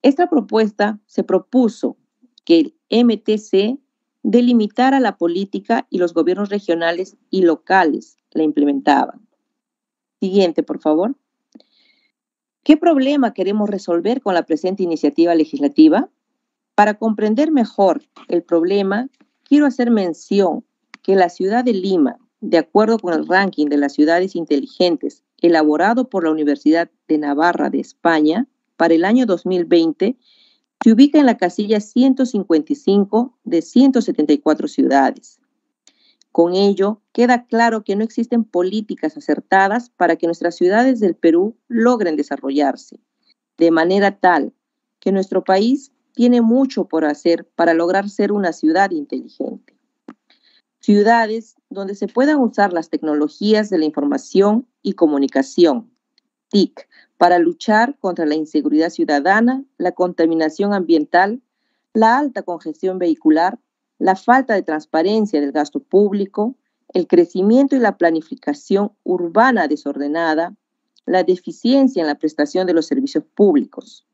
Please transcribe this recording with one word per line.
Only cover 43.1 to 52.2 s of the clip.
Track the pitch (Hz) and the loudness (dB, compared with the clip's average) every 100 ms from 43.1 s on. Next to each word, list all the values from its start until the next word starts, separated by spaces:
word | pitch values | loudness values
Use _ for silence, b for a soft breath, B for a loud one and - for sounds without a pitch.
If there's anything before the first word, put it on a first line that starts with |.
| _ _ _ _ _ | _ _ _ _ _
de | 165 | 2
manera | 165 165 196 202 196 | 2 2 2 0 2
tal | 185 165 127 _ _ _ _ _ | 2 2 -2 _ _ _ _ _
que | - | -4
nuestro | 190 190 185 180 | -2 -2 -4 0
país | 190 226 277 - _ _ | 0 0 -2 -6 _ _
tiene | - 240 247 | -2 2 2
mucho | 226 247 262 - 175 | 2 2 0 -4 -4
por | 160 | -4
hacer | 151 147 170 170 175 - | -4 -2 -2 -2 -4 -2
para | 170 | 0
lograr | 165 170 196 202 | 0 0 -2 -4
ser | - 202 | -4 -4
una | 208 185 | -2 -4
ciudad | 160 156 165 196 | -2 -2 0 0
inteligente. | 165 143 131 120 _ - - _ _ _ _ - - _ _ _ _ _ _ | -2 -8 -12 -12 _ -12 -12 _ _ _ _ -20 -20 _ _ _ _ _ _
Ciudades | - 208 208 233 220 226 214 _ _ | 0 2 4 2 0 -4 -10 _ _
donde | 185 196 202 | -12 -10 -8
se | 196 | -6
puedan | - | 0